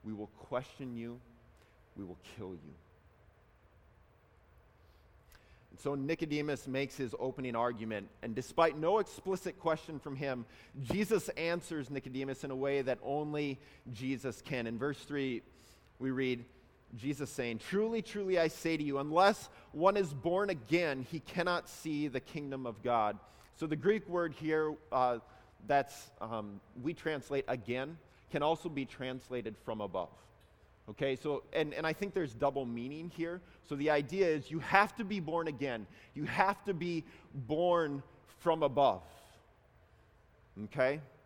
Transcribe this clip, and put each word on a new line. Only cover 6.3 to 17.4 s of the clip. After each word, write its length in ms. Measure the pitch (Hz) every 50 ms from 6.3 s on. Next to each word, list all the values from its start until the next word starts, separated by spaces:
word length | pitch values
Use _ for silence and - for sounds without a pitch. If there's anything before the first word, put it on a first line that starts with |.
| 143 147 147 151 143 120 -
makes 300 | 135 127 135 139 135 -
his 180 | - 135 117 - -
opening 380 | 120 131 127 - 131 127 120
argument, 520 | 117 117 123 120 104 113 110 110 101 101 - - -
and 120 | - 117 110
despite 420 | 131 127 - - - 170 165 -
no 220 | 151 156 165 202 220
explicit 600 | 202 - - - - 190 190 180 - 185 - -
question 400 | - 165 160 156 - - 160 139
from 180 | - 156 139
him, 280 | 131 147 139 131 123 113 - - - - - - 143
Jesus 460 | 135 117 - 196 214 - 220 190 - -
answers 580 | 175 - 160 170 170 175 170 - 170 151 135 120
Nicodemus 560 | 143 139 135 135 127 131 135 135 135 131 -
in 60 | 139
a 60 | 135
way 260 | 131 135 139 139 139
that 160 | 135 127 127 98
only 560 | - 127 139 147 151 151 147 151 147 143 135 131 - - - - - 123
Jesus 500 | 123 101 131 131 135 120 123 135 113 -
can. 240 | - - 147 127 117
In 120 | 113 117 113
verse 240 | 127 147 143 - -
three, 380 | - 147 143 135 131 123 110 - - - - - - - - _ - _ -
we 120 | 127 131
read 340 | 131 131 135 127 123 120 117 - - - - - _ _ _ - -
Jesus 360 | 117 107 139 147 143 147 -
saying, 280 | - -